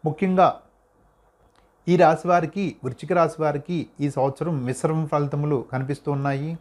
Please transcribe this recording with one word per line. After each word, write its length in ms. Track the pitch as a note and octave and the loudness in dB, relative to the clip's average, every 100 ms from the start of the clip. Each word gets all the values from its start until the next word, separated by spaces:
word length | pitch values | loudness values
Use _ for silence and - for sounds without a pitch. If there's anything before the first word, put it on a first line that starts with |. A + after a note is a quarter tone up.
ముఖ్యంగా 420 | D#3 - F#3+ F#3 E3+ - _ _ _ _ _ _ _ _ _ _ _ _ - | -4 -2 0 4 4 2 _ _ _ _ _ _ _ _ _ _ _ _ 0
ఈ 80 | F3 | 6
రాశి 300 | D#3+ D#3+ F3 | 6 4 2
వారికి, 360 | F3 D#3+ G3 F#3 - | 2 2 -4 -6 -6
వృశ్చిక 280 | C3 B2 D3+ | -10 -10 -2
రాశి 260 | F3 E3 D#3+ | 2 2 0
వారికి 360 | D#3 C#3+ C#3 F3 - - | -2 -2 -4 -6 -6 -4
ఈ 60 | C#3+ C#3 | -4 0
సంవత్సరం 380 | C3+ C#3 D#3+ D3+ B2 | -2 -2 -4 -4 -4
మిశ్రమ 340 | B2+ D#3+ D#3+ D3+ | -2 -2 -2 0
ఫలితములు 460 | D3 C#3+ C#3+ D3 C#3+ - | -2 -2 -2 -2 -2 -2
కనిపిస్తూ 360 | C3 C3 - - C#3 | -6 -4 -6 -4 -2
ఉన్నాయి. 360 | C#3 C#3 D3+ E3 | -2 -4 -6 -10